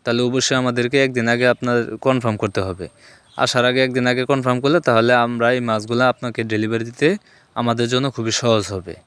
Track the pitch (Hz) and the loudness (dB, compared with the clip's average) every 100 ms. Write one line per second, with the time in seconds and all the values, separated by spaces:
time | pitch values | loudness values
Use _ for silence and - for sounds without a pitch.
0 | - 120 123 131 120 131 127 123 120 139 | -2 -2 0 0 0 0 0 -2 0 2
1 | 135 127 117 120 123 120 123 120 117 110 | 0 0 0 2 2 2 0 0 -2 -2
2 | 135 131 117 104 110 104 95 90 82 _ | 0 0 0 -2 -2 -2 -4 -6 -10 _
3 | - - _ - 131 127 123 127 131 127 | -20 -20 _ -4 0 2 2 2 0 0
4 | 123 123 127 139 127 123 139 170 156 113 | 0 0 0 0 0 0 2 2 4 4
5 | 117 123 120 120 117 127 120 110 107 117 | 4 4 2 0 0 0 0 -4 -2 0
6 | 127 123 127 117 113 110 110 113 117 120 | 0 0 -6 -6 -4 -2 -2 -2 -6 -2
7 | 143 202 _ _ _ - 120 117 120 123 | 0 0 _ _ _ -4 -2 0 0 0
8 | 135 123 113 110 120 110 98 98 90 - | -2 -4 -4 -2 2 2 0 -6 -8 -16